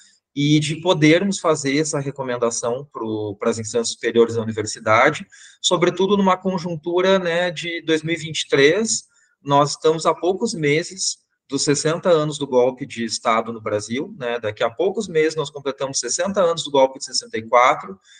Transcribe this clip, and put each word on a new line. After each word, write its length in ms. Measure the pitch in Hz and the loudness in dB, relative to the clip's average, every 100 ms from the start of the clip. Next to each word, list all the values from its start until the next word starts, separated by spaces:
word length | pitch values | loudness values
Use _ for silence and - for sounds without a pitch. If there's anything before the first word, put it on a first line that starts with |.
| _ _ _ | _ _ _
e 240 | 139 147 156 | -2 2 2
de 220 | 147 160 | 0 -2
podermos 580 | 180 165 151 170 196 190 | 0 4 6 6 2 0
fazer 400 | 170 151 139 143 | 0 0 0 -2
essa 220 | 151 147 | -2 -4
recomendação 880 | 135 131 131 123 117 - 120 127 143 | -6 -8 -6 -2 -2 -2 -4 -6 -8
pro, 440 | 127 110 107 107 98 | -10 -6 -4 -6 -4
pras 220 | 117 110 | -2 -2
instâncias 300 | 107 120 113 | -2 -2 -2
superiores 440 | - 117 117 117 | -4 0 4 4
da 80 | 113 | 2
universidade, 800 | 110 110 104 - 110 113 139 151 - - - _ | -4 -4 -6 -4 2 4 4 2 -8 -20 -20 _
sobretudo 560 | - 175 170 175 196 202 | 0 2 2 2 2 2
numa 200 | 190 185 | 2 2
conjuntura, 840 | 190 185 175 160 175 175 185 190 | -2 -4 -6 -8 -4 0 2 2
né, 320 | 175 170 180 | 2 -2 -2
de 280 | 151 170 170 | -4 -8 -6
dois 200 | 156 160 | 0 0
mil 140 | 156 170 | 0 -6
e 20 | |
vinte 240 | 160 147 | -6 -8
e 60 | - | 0
três, 560 | 143 143 190 226 - - _ _ _ | 4 4 4 0 -4 -8 _ _ _
nós 320 | 143 143 147 | 0 2 2
estamos 320 | - 156 160 | 0 0 2
a 80 | 170 | 0
poucos 400 | 156 170 190 233 | 0 0 0 -2
meses 720 | 170 147 156 175 190 - - _ _ - | -2 0 0 -2 -6 -8 -8 _ _ -8
dos 140 | 135 | -4
sessenta 440 | - 143 156 170 190 | 0 0 0 0 2
anos 300 | 156 151 147 | 2 2 -4
do 80 | 139 | 0
golpe 400 | 123 127 127 127 | 2 2 0 -8
de 180 | 117 | -8
Estado 480 | 113 - 123 113 113 | -6 -2 0 0 0
no 80 | 113 | -6
Brasil, 560 | 107 104 104 123 190 151 | -4 -4 -4 -6 -8 -8
né? 200 | 120 120 | -8 -6
Daqui 260 | 110 - | -6 -2
a 60 | 117 | -4
poucos 360 | 135 190 208 190 | -2 -2 -2 -2
meses 300 | 160 156 156 | 0 0 -2
nós 140 | 143 | -8
completamos 480 | 147 135 131 135 131 | -8 -8 -6 -6 -6
sessenta 420 | 120 - 190 196 | -4 -4 -2 0
anos 240 | 170 160 | 0 0
do 60 | 147 | 0
golpe 280 | 139 131 - | 4 4 2
de 60 | |
sessenta 320 | - - 120 110 | -8 -8 -6 -8
e 60 | |
quatro, 580 | 113 120 131 151 101 98 _ | 2 4 6 4 -4 -16 _